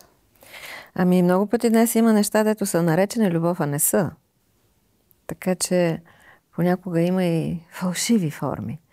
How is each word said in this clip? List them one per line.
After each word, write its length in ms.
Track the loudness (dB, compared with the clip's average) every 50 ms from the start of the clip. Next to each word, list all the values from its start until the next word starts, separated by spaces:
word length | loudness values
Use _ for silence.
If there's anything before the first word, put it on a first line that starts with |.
| -20 _ _ _ _ _ _ _ -20 -20 -20 -20 -18 -18 -18 -18 -20 -10 -4
Ами, 280 | 0 2 2 4 4 4
много 240 | 4 2 2 0
пъти 240 | 0 -2 0 0 2
днес 240 | 4 4 4 4 2
има 180 | 2 4 4 4
неща, 320 | 4 2 2 2 0 2
дето 220 | 2 0 -2 -2
са 160 | -2 0 0 2
наречени 480 | 2 2 2 2 0 0 0 0 2
любов, 300 | 2 0 0 0 -2 -2
а 60 | -2
не 120 | -2 -2 -2
са. 320 | -2 0 0 0 0 -2 -4 -10 _ _ _ _ _ _ _ _ _ _ _ _ _ _ _ _ _ _ _ _ _
Така 280 | -14 -14 -8 -4 -4 -4
че 480 | -4 -2 -2 0 2 2 0 -2 -4 -8 _ -20 _ _ -20 -20 _ _ _ _
понякога 480 | -2 0 0 0 -2 -4 -4 -2 0
има 240 | 0 0 0 0 0
и 360 | 0 0 -2 -2 -4 -6 -8 -10 _ -12
фалшиви 580 | -8 -6 -6 -4 -4 -2 0 0 0 0 -2
форми. 500 | -6 -6 -6 -6 -6 -6 -8 -10 -10 -12 _ _